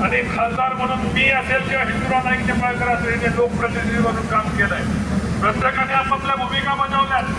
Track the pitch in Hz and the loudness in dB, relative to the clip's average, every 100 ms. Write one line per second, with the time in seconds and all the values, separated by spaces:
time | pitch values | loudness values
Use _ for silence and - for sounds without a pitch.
0 | - 247 233 - 233 226 262 254 254 254 | 0 0 0 -2 -2 0 -2 -2 -2 -2
1 | 208 - 269 262 254 262 - 269 254 - | -2 2 2 2 0 -2 0 -2 -2 -2
2 | 247 254 254 254 254 247 247 240 240 233 | 0 0 0 0 0 0 0 0 0 0
3 | 233 233 240 226 240 - 233 - 208 220 | 0 0 0 2 0 0 -2 0 0 2
4 | 226 220 220 220 208 - 202 - - - | 2 0 0 0 0 0 0 0 -2 -2
5 | - - - - 196 233 262 262 262 269 | 0 0 0 0 0 2 0 0 0 2
6 | 254 269 269 269 247 269 277 269 262 - | 2 0 0 0 0 -2 0 0 0 2
7 | - 180 - | 2 2 0